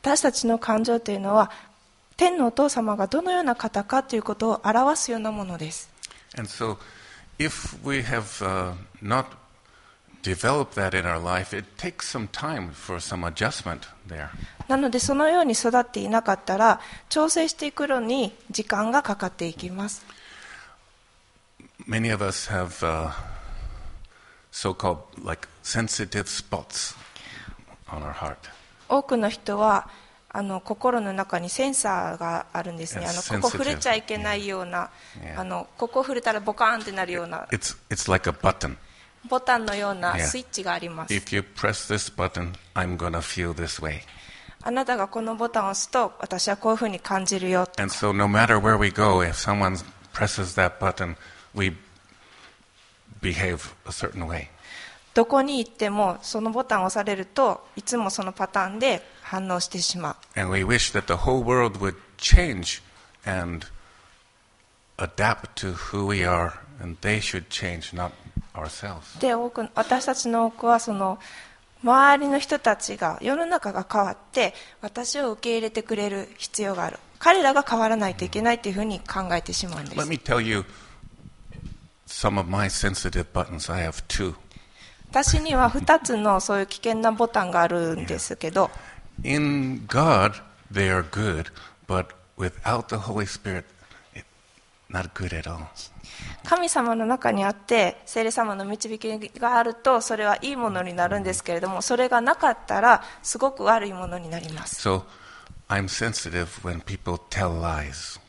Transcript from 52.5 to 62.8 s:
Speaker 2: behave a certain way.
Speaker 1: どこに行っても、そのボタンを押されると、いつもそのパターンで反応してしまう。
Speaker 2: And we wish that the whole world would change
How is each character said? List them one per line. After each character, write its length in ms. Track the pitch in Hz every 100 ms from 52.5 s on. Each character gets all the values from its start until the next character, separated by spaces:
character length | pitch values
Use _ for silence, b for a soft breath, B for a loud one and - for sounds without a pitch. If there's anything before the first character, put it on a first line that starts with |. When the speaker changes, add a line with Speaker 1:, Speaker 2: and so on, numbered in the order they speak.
| B _ _ _ _ _ 104
Speaker 2:
behave 520 | 98 85 95 85 - - -
a 60 |
certain 340 | - - 98 82
way. 220 | 85 - - B B B B -
Speaker 1:
ど 120 | - 233
こ 160 | 277
に 180 | 277 269
行 80 | 226
っ 40 |
て 180 | - 208
も、 300 | 208 196 -
そ 180 | - 220
の 120 | 220
ボ 120 | 226
タ 140 | 254 208
ン 60 |
を 20 | 185
押 160 | 214
さ 20 |
れ 100 | 208 196
る 80 | 185
と、 420 | - 254 - - -
い 60 |
つ 160 | - 240
も 120 | 196
そ 140 | 208
の 80 | 185
パ 160 | - 190
タ 140 | 202
ー 60 | 190
ン 120 | 208
で 260 | 262 190 - -
反 260 | - 190 190
応 100 | 180
し 80 | -
て 140 | 185
し 160 | 175 180
ま 140 | 156 - - -
う。 40 |
Speaker 2:
And 100 | 95
we 120 | 95
wish 340 | 92 120 - 101
that 100 | -
the 160 | 87
whole 200 | 135 131
world 360 | 117 127 120 98
would 160 | 98 90 - -
change 640 | - - 170 98 85 -